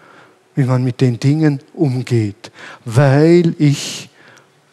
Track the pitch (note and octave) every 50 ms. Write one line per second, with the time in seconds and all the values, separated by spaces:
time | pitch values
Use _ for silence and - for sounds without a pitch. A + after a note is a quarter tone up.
0 | _ - - - - _ _ _ _ _ - - C#3 B2 C3 B2+ B2+ C3 A#2+ -
1 | C#3 B2+ A#2+ G#2+ - C3+ C#3+ D#3 D#3+ D3+ C#3+ C3+ - _ - - E3+ C#3 B2 C3
2 | A#2+ - B2+ A#2 G#2+ G2+ G2 _ - - - - - - - - - A#2 G#2+ B2
3 | C#3+ C#3 C3 C#3+ D#3 E3 E3+ F3 F3 E3 D#3+ - D#3+ C#3+ C#3 C#3+ - - - -
4 | - - _ _ _ - - - _ _ _ _ _ _